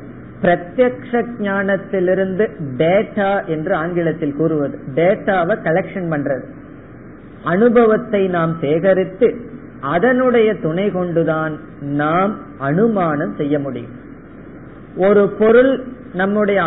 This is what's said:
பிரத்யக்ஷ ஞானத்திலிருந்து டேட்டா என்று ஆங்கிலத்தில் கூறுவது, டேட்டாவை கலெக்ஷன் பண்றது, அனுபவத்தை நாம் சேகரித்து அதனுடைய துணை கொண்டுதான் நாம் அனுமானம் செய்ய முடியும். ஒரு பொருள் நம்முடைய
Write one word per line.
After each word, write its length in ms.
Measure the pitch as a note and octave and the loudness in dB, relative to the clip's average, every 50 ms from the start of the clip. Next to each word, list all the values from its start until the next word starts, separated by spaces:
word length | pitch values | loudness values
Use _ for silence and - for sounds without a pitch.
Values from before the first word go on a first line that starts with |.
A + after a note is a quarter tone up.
| - - - - - - - - | -12 -16 -18 -18 -18 -18 -8 0
பிரத்யக்ஷ 840 | - F3 F3 E3+ - - - C4 B3 B3 B3 - - - A#3+ A#3+ A3+ A#3 - - | 2 2 2 2 0 -6 0 2 2 2 0 -4 -8 -4 -2 -2 -2 -2 -6 -6
ஞானத்திலிருந்து 1040 | G#3 G3 G3 G3 G3 G3 G3 F#3 - - - F#3+ F3+ F3+ F#3 F#3 F#3+ F#3+ F#3 E3+ - - - - D#3+ C3 B2+ | -4 -4 -2 -2 0 0 -2 -2 -2 -4 -2 0 0 2 2 0 0 -2 0 -2 -2 -2 -2 -8 -8 -8 -2
டேட்டா 560 | B2 D#3 E3 F#3 G3+ G#3+ - - G#3 G3 G3 G3+ G3 - | 0 2 2 4 2 0 0 -2 -2 0 0 0 -2 -2
என்று 260 | - D#3+ D#3 D#3 F#3 G3 | -4 -4 -4 -2 -2 -2
ஆங்கிலத்தில் 600 | D#3+ D#3 F3 F3+ F3 E3 D#3+ D#3 E3 D#3+ D3 C#3 | -2 -2 -2 -2 -2 -2 -2 -2 -2 -4 -4 -2
கூறுவது, 420 | D3 D#3+ E3 D#3+ D3+ C#3+ C3+ - - - - C3 | 0 0 0 0 0 -2 -4 -6 -8 -12 -6 -2
டேட்டாவை 640 | C#3 E3 F#3 A3 G#3+ - - G3 F#3 E3 E3+ - - | 2 2 2 2 2 0 0 0 0 0 0 -2 -2
கலெக்ஷன் 500 | - E3 D#3+ F#3 F#3+ E3+ - G3+ F3 E3 | 0 0 0 0 -2 -4 -6 -6 -6 -4
பண்றது, 340 | D3+ D3 C#3+ C#3+ C3+ B2 - - - - - - - - - - - - - - - - - - - - - | -4 -2 -2 -2 -4 -4 -6 -10 -16 -18 -20 -20 -20 -20 -20 -20 -20 -20 -20 -20 -20 -20 -20 -20 -20 -8 -4
அனுபவத்தை 800 | D3+ E3+ F#3+ A#3 B3 G#3+ A#3+ A#3 A3 G#3+ G#3 - - G3+ G3+ F#3+ F#3+ | 0 2 4 4 4 6 6 6 6 4 2 0 -2 -2 0 0 0
நாம் 260 | F3 E3+ E3 E3 D#3+ | 0 0 0 0 -2
சேகரித்து 720 | - - C#3 D3+ E3+ D#3 F#3+ F#3 F#3 F#3+ F3 - - B3 - - - - - - - - - - - C3+ | -2 -2 0 0 2 2 2 2 2 0 -2 0 2 2 2 2 -2 -10 -14 -16 -18 -18 -18 -16 -10 -6
அதனுடைய 600 | C#3 D3+ F3 - B3 B3+ B3 C4 B3+ A#3+ A#3+ A3 A3 G#3 | -2 0 2 2 2 2 4 2 2 4 4 4 2 2
துணை 300 | E3 - D#3 D#3+ F3+ G3+ G#3 | 0 -2 -4 -2 0 -2 -2
கொண்டுதான் 680 | F3 F#3 F3+ F3+ D#3+ E3 E3 D#3+ D#3 D#3+ D#3 D#3 D3+ D3 - - - - C#3+ C#3+ C#3+ | -2 -2 -4 0 0 0 0 0 0 -2 -2 -4 -6 -8 -12 -18 -16 -12 -8 -4 -2
நாம் 400 | C#3+ D3 D3+ E3 F3+ F#3+ G3+ G#3+ - - - - - | 0 0 2 2 2 2 0 -2 -6 -10 -16 -12 -6
அனுமானம் 760 | C3+ C#3 D3+ F3+ A3+ A#3 A3 G3 F3+ D#3+ D3+ C#3+ C#3+ - - | -4 -2 2 2 2 2 2 2 0 0 0 -2 -4 -6 -4
செய்ய 200 | - D3+ C#3 D3 D3 | -4 -2 -2 -2 -2
முடியும். 360 | C#3 C#3 B2 A#2+ A2+ - - - - - - - - - - - - - - - - - - - - - - F3+ | -2 -4 -8 -8 -10 -12 -16 -18 -18 -20 -20 -20 -20 -20 -20 -20 -20 -20 -20 -20 -20 -20 -20 -20 -20 -14 -4 2
ஒரு 240 | F3+ G3 G#3 G#3 G3+ F#3+ - | 4 6 6 6 6 4 2
பொருள் 400 | - G#3+ A3 A3+ B3 B3+ C4+ C4+ - - - - - - - - | 2 4 6 6 6 6 6 2 0 -4 -10 -14 -16 -18 -12 -4
நம்முடைய 460 | F3 F#3+ G3 G#3 G#3+ G#3 G3+ G3+ F#3+ E3+ | -2 -2 0 2 0 0 2 2 2 2